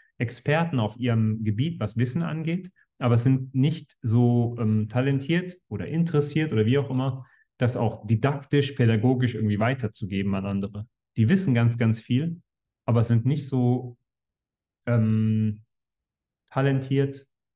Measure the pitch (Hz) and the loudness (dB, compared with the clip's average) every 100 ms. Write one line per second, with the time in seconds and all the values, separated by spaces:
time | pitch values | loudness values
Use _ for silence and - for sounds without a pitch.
0 | _ - 117 - - 156 170 131 107 113 | _ -6 -6 -4 -2 0 0 -2 -2 -2
1 | 123 117 110 110 107 107 165 170 110 110 | 0 2 0 0 -2 -2 -4 -4 -6 -2
2 | 123 170 165 156 160 175 - _ _ - | -2 -2 -4 -6 -4 -6 -8 _ _ -4
3 | 120 117 131 131 131 131 139 170 - _ | 0 2 4 2 0 0 0 0 -10 _
4 | 110 120 120 120 117 120 110 107 104 123 | 0 4 4 4 0 -2 0 0 0 -2
5 | 135 139 151 175 180 - - 98 87 160 | 0 0 0 -2 -4 -12 -12 -10 -4 -2
6 | 170 147 147 156 156 110 107 139 117 127 | 0 0 0 -2 0 2 2 2 0 -2
7 | 135 127 - _ _ - 120 120 110 - | -2 -6 -12 _ _ -2 0 0 -2 -2
8 | 107 110 139 151 - 143 143 - 117 110 | -2 0 0 -2 -2 0 0 2 2 4
9 | 123 123 123 - 107 101 113 135 107 - | 2 2 0 -2 -2 0 0 0 -6 -8
10 | 95 98 98 95 98 98 98 104 - _ | -6 -4 -2 -2 -2 -4 -6 -8 -14 _
11 | _ - 113 190 180 117 117 117 113 110 | _ 0 4 4 2 4 4 2 0 0
12 | - 123 165 170 _ _ _ _ - 117 | 0 -2 -2 -6 _ _ _ _ 0 2
13 | 110 117 127 147 - 131 123 123 123 - | 4 2 2 -2 -2 0 2 0 -4 -16
14 | _ _ _ _ _ _ _ _ - 117 | _ _ _ _ _ _ _ _ -2 2
15 | 110 110 110 110 110 104 _ _ _ _ | 2 2 2 0 0 -4 _ _ _ _
16 | _ _ _ _ _ 135 139 135 135 139 | _ _ _ _ _ -2 0 0 0 0
17 | 135 - - _ _ | 0 -4 -18 _ _